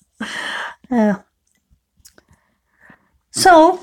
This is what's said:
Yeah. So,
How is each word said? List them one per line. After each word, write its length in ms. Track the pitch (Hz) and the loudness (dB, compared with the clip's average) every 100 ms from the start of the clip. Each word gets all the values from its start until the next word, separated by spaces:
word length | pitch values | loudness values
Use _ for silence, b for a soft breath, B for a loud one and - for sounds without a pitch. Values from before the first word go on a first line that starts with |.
| _ - 226 B B B B B - | _ -16 -14 B B B B B -6
Yeah. 300 | 247 214 196 _ _ _ _ _ _ _ _ - _ b b b b b b b b b b _ | -2 -2 -4 _ _ _ _ _ _ _ _ -20 _ b b b b b b b b b b _
So, 480 | - 381 339 320 359 | -2 4 6 4 2